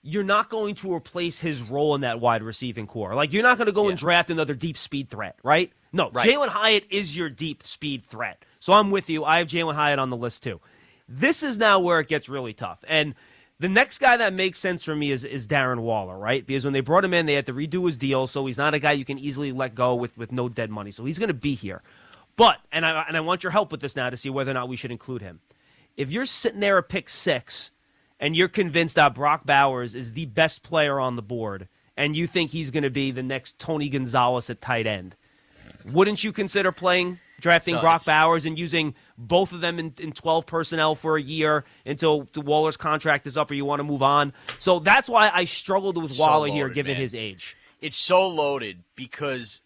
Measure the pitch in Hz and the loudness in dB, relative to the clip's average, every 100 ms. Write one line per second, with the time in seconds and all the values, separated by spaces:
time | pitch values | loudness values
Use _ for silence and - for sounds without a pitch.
0 | - 190 196 208 233 226 208 208 190 170 | -4 -4 2 2 2 -4 -4 -6 -6 -6
1 | - 180 170 - 170 139 113 139 151 143 | -6 -6 -4 -4 -6 -6 -4 0 2 2
2 | 131 117 120 113 110 110 127 117 104 117 | 0 2 2 2 -2 -8 -8 -8 -8 -8
3 | 98 117 147 180 240 240 226 196 208 180 | -4 -2 0 4 4 4 2 2 0 0
4 | 147 175 170 165 147 135 170 151 - 139 | 2 2 2 -2 -2 -2 -6 -8 -8 -8
5 | 135 107 98 - 127 156 180 _ _ 175 | -8 -10 -10 -6 4 4 4 _ _ -2
6 | 139 123 120 285 262 208 220 214 - 196 | 0 2 4 4 0 2 4 2 0 -4
7 | 185 147 165 120 160 139 - - 151 135 | -4 -6 -6 -6 -8 -8 -14 -10 -8 -8
8 | _ 110 113 - _ _ - 202 202 196 | _ -10 -8 -10 _ _ 4 6 6 0
9 | - 156 147 165 170 165 165 151 147 143 | -2 -4 2 2 2 -2 -2 0 2 2
10 | 131 123 120 - 127 87 _ _ _ _ | -2 -4 -6 -8 -10 -10 _ _ _ _
11 | _ 127 262 339 294 214 220 196 175 170 | _ 0 0 2 -2 2 4 4 4 2
12 | 151 156 - 135 123 107 98 82 - 156 | 2 -4 -4 -8 -8 -8 -10 -10 -2 0
13 | 151 123 _ _ _ _ 170 196 269 - | 0 -6 _ _ _ _ 0 2 2 2
14 | 269 240 220 185 190 - 190 175 - 151 | 4 4 2 0 -2 -2 -4 -4 -4 -4
15 | 147 135 135 135 107 147 127 120 117 110 | -2 -2 -4 -10 -2 0 0 -2 -2 -2
16 | 95 92 104 131 123 135 131 135 131 175 | -4 -6 -2 -2 -2 -4 -2 -2 4 4
17 | 190 175 160 143 139 127 156 180 180 135 | 4 2 2 0 -2 -6 -4 0 -2 0
18 | 135 131 131 143 135 127 143 151 147 147 | 0 0 0 -4 -4 -2 0 2 2 0
19 | 131 135 143 135 143 127 127 113 127 123 | -2 -8 -6 -6 -6 -4 -6 0 2 2
20 | 120 - 117 127 123 113 110 107 101 98 | -2 -8 -8 -4 -4 -4 -6 -8 -12 -10
21 | 123 156 214 139 143 131 101 87 _ _ | -8 -4 -4 -2 -2 -4 -6 -12 _ _
22 | - - _ - 220 151 _ 156 165 160 | -20 -20 _ 6 6 6 _ -2 0 0
23 | 151 160 156 180 185 180 190 147 139 139 | -2 -4 -2 -2 0 0 0 -4 -6 -4
24 | 127 123 139 135 131 131 123 127 120 117 | -4 -4 -6 -4 -2 -4 -6 -8 -8 -10
25 | - 123 98 82 _ _ _ _ _ - | -10 -10 -12 -18 _ _ _ _ _ -8
26 | 135 190 262 - - 202 202 190 - 185 | -6 -4 -4 -2 -4 0 2 2 2 -8
27 | - - - 131 - - - _ _ _ | -6 -4 -2 -2 -2 -10 -10 _ _ _
28 | _ _ 143 165 185 - 180 156 165 - | _ _ -2 2 2 2 0 0 2 4
29 | 147 123 143 151 - 139 139 127 120 117 | 4 4 0 0 4 4 4 2 -6 -8
30 | 120 113 156 107 160 - - 165 147 139 | -10 -10 -6 2 2 2 -2 2 2 2
31 | 127 120 104 120 110 98 92 _ _ - | -2 -4 -6 -6 -6 -8 -12 _ _ -4
32 | 143 151 170 185 160 160 147 143 139 127 | -2 -2 -2 -2 -4 -4 -6 -2 -2 -2
33 | 135 127 127 135 - _ - 156 147 135 | -4 -4 -6 -8 -10 _ -6 -4 -2 -4
34 | 127 127 123 123 117 117 - 120 110 101 | 0 2 4 2 -4 -12 -2 -2 0 -4
35 | 90 - _ _ _ _ - - 104 147 | -10 -20 _ _ _ _ -20 -20 -2 2
36 | 196 208 214 208 196 202 185 180 180 180 | 4 2 -4 -4 -2 0 0 0 2 2
37 | 180 180 _ - 170 170 - 165 165 165 | 0 -6 _ -4 4 4 4 2 4 4
38 | - 156 160 165 151 160 170 165 156 - | 4 4 6 4 0 -6 -2 -2 -2 -6
39 | _ - 117 175 190 175 170 170 165 139 | _ -20 2 2 2 -2 -4 -4 -8 -10
40 | 160 139 165 160 - 165 156 165 156 151 | -12 -6 0 0 0 -4 -4 0 0 0
41 | 160 156 135 160 156 151 - _ - 143 | 0 -2 -2 -2 2 2 -2 _ -10 0
42 | 160 151 135 151 143 151 156 - 160 156 | 2 2 0 -10 0 2 2 -2 -2 -2
43 | 156 143 143 139 147 143 139 143 147 143 | 2 0 0 -4 -2 -2 -2 -2 -2 0
44 | 135 143 143 - - - - 175 165 254 | 4 4 2 -4 -16 -4 2 2 6 4
45 | 262 233 214 175 175 - - 190 196 170 | 4 4 4 4 -2 -6 -2 0 0 -4
46 | 160 131 156 151 147 143 135 135 139 131 | -4 2 4 4 2 -2 -2 -2 -4 -4
47 | 131 113 110 92 - - _ _ 156 - | -4 -6 -10 -10 -18 -18 _ _ -8 -6
48 | - 180 190 165 147 139 110 90 _ - | 2 4 4 0 0 -2 -6 -10 _ -16
49 | 131 - 147 131 113 - | -16 -6 -6 -4 -8 -14